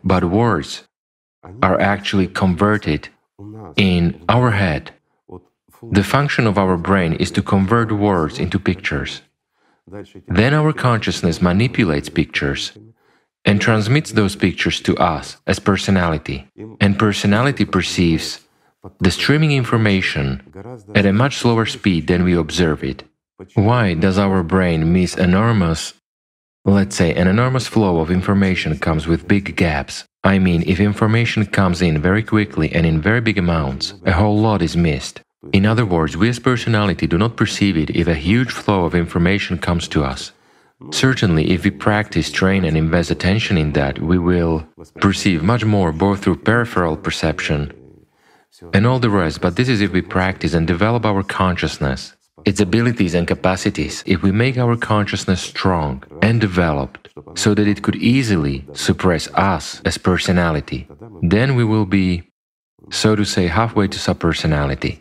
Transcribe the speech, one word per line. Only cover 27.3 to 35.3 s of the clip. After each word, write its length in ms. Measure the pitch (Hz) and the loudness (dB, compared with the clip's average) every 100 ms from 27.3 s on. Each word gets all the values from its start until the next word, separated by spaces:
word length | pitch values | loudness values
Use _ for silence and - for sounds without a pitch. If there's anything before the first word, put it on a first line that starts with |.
| 104 127 131 - | 2 2 -2 -2
flow 340 | 113 101 82 | 2 2 2
of 100 | 80 | 0
information 680 | 92 95 98 95 90 80 73 | 0 2 2 2 0 -2 -2
comes 280 | 87 80 78 | -2 -2 0
with 220 | 82 - | -2 0
big 280 | 101 90 82 | 0 0 -2
gaps? 480 | 87 73 67 - - _ | 0 0 -6 -12 -16 _
I 160 | 95 98 | 2 4
mean, 240 | 92 85 87 | 4 2 2
if 140 | 92 | 2
information 640 | 104 101 110 113 117 113 104 | 2 2 0 2 0 -2 -2
comes 360 | - 92 85 | 2 0 2
in 180 | 90 78 | 2 2
very 220 | 85 104 | 2 0
quickly 500 | 110 107 101 - 78 | 2 0 0 -2 -2
and 140 | 78 82 | 2 2
in 140 | 80 | 2
very 200 | 87 117 | 2 0
big 180 | 113 98 | 0 0
amounts, 560 | 87 82 69 67 - - | 0 0 -2 -4 -8 -6
a 80 | - | 0
whole 260 | 87 107 104 | 2 2 2
lot 240 | 110 101 | 2 2
is 140 | 82 82 | 0 0
missed. 440 | 85 69 - - _ | 0 0 -6 -16 _